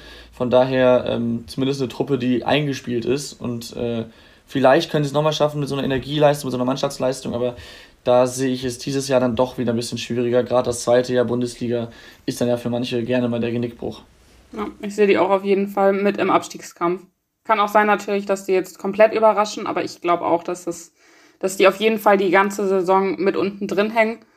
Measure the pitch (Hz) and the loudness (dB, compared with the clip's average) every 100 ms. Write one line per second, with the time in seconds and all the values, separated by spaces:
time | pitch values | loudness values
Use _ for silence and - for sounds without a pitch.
0 | - - - - 123 127 131 131 127 123 | -18 -20 -20 -6 2 4 4 4 4 4
1 | 123 117 117 117 - - 131 139 123 - | 2 -2 -2 -4 -6 -4 -2 -2 -4 -4
2 | 135 135 127 123 - 139 147 127 - 120 | -2 -2 0 0 0 0 0 -4 -4 -4
3 | 113 139 147 - 120 120 117 - 120 117 | -2 -2 -4 -10 -8 -8 -8 -6 -4 -4
4 | 113 - - _ _ - 127 147 160 156 | -6 -14 -20 _ _ 2 6 6 2 -2
5 | 147 147 156 147 147 147 135 139 127 131 | 0 0 0 0 -2 -2 -4 -4 -2 -4
6 | 131 147 147 147 135 127 127 135 139 - | -2 2 2 2 -2 -4 -2 -2 -4 -2
7 | 131 131 123 113 123 120 - - - _ | -4 -4 -6 -4 -4 -6 -16 -20 -20 _
8 | - 123 127 123 135 127 127 120 - 135 | 2 4 4 0 -2 -2 -4 -6 -4 -4
9 | 131 123 123 113 127 - 120 113 120 117 | 0 0 2 0 -2 -2 -2 -2 -4 -8
10 | - 120 120 123 117 123 123 120 - 120 | -6 -2 2 2 2 0 0 -4 2 2
11 | 123 123 113 123 120 - 120 120 117 - | 4 0 0 -2 -4 -6 -4 -4 -6 -12
12 | - - - 127 120 120 120 120 123 123 | -20 -12 -10 -4 -2 -2 -2 -4 -2 -4
13 | 117 123 120 117 120 120 120 - - 107 | -2 0 0 -2 -2 -4 -6 -6 -10 -10
14 | - _ _ _ _ 220 208 - 208 202 | -18 _ _ _ _ -10 -10 -10 -10 0
15 | 202 208 190 196 196 196 202 202 196 196 | 2 4 2 2 2 0 0 2 2 2
16 | 202 196 185 160 - - - - 175 185 | 0 0 0 0 -2 -12 -18 -6 -4 -4
17 | - _ _ _ - 220 208 214 208 202 | -8 _ _ _ -2 0 4 4 4 2
18 | 202 202 202 196 196 185 180 - 202 196 | 0 -4 -2 -4 0 0 0 -6 -6 4
19 | 214 220 220 196 - - 185 180 160 - | 4 6 4 4 0 -2 -4 -2 -4 -6
20 | 175 170 - 165 170 175 - 170 - _ | -2 0 2 0 -2 -6 -8 -10 -14 _
21 | _ _ _ _ 190 190 190 196 220 220 | _ _ _ _ -6 4 4 4 0 2
22 | - 202 196 190 202 202 196 190 180 190 | 4 4 4 4 2 0 -2 0 2 2
23 | 196 - 190 - 190 202 202 180 214 226 | 2 0 0 0 -4 -4 -4 -2 0 2
24 | 220 226 _ | 0 -2 _